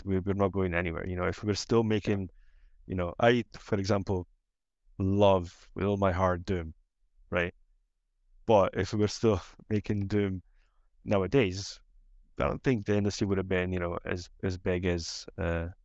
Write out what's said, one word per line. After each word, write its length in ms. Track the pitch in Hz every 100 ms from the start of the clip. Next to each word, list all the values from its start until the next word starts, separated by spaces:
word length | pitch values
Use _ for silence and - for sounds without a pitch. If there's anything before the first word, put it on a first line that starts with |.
we, 160 | 95 95
we're 140 | 95
not 180 | 98 98
going 220 | 98 92
anywhere. 320 | 85 90 80 92
You 80 | 90
know, 100 | 87
if 180 | 87
we're 120 | 104 98
still 280 | - 117
making, 460 | 110 107 117 101 95 - - - - - -
you 80 | 92
know, 180 | 87 -
I, 260 | 120 123 - -
for 180 | - 104
example, 520 | 95 101 95 92 87 _ _ _ _ _ _ -
love 720 | 95 101 101 95 87 - - -
with 100 | 98
all 120 | 101
my 140 | 98
heart 340 | 87 92 90 90
Doom, 280 | 92 80 - _ _ _ _ -
right? 240 | 92 87 - _ _ _ _ _ _ _ - -
But 280 | 104 92 -
if 180 | 92
we 60 | 107
were 80 | 104
still 340 | - 117 95 - -
<laughs> 140 | -
making 380 | 107 - 104 98
Doom 340 | 104 101 92 - _ _ _ _ _ -
nowadays, 720 | 101 92 139 101 92 98 - _ - - - - -
I 80 | 131
don't 160 | 147
think 220 | 139 120 101
the 120 | 104
industry 300 | 101 - 101
would 100 | 95
have 120 | 95
been, 220 | 92 90
you 80 | 92
know, 180 | 87 85 87
as, 240 | 90 90 -
as 140 | 98 90
big 280 | 98 90 90
as, 400 | 87 80 - - -
uh, 300 | 87 85 85 -